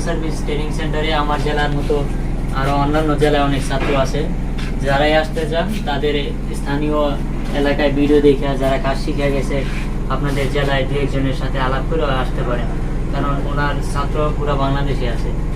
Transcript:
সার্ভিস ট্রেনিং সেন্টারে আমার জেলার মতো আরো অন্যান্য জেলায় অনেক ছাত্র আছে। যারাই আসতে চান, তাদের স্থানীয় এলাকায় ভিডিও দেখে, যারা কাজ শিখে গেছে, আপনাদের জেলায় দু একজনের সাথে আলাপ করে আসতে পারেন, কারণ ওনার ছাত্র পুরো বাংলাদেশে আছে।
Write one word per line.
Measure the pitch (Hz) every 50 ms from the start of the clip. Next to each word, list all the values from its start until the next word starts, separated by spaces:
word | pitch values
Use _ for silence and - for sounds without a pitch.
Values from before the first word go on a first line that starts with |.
| -
সার্ভিস | 170 165 - 160 151 139 - -
ট্রেনিং | - 143 147 147 147 -
সেন্টারে | - 160 147 151 151 147 156 156 147
আমার | 147 147 147 143 139
জেলার | 147 147 147 151 143 143
মতো | 139 - - 147 143 139 - - - - - - - - - - 135
আরো | 135 143 143 160 147
অন্যান্য | 147 151 156 156 151 147 139
জেলায় | 151 147 143 143 143 139
অনেক | 139 131 - -
ছাত্র | - - - 135 131 135 135
আছে। | 131 - - - - - - - - - - - - - - -
যারাই | 139 135 139 151 151 156 156
আসতে | 156 151 - 165 156 147
চান, | 160 170 180 202 214 - -
তাদের | 147 143 135 147 147 143 143 139 139 - - - - - -
স্থানীয় | - 143 143 143 147 147 147 151 147 143 147 - - - - - - - 143 143
এলাকায় | 143 143 143 147 151 139 135 143
ভিডিও | 143 143 147 147 139
দেখে, | 147 139 139 143 139 139 135
যারা | 139 135 135 139 135
কাজ | 135 135 - -
শিখে | 156 143 139 143 139 139
গেছে, | 139 - - 143 139 131 - - - - - - - - - 135
আপনাদের | 143 147 143 135 143 139 131 -
জেলায় | 147 143 143 139 135 139
দু | - 143 143 139
একজনের | 131 135 135 135 135 139 139
সাথে | 135 127 - 139 131
আলাপ | 127 135 135 127
করে | 131 160 160 151 139 127 127 123
আসতে | - - 123 123 123
পারেন, | 120 117 - - - - - - - - - - -
কারণ | - - - - - - -
ওনার | - 143 143 143 139 139 - -
ছাত্র | 143 143 143 139 151 151 151 147 143
পুরো | 143 143 147 139 135 135
বাংলাদেশে | 135 135 143 143 139 123 120 127 120 123
আছে। | - - - - - - - -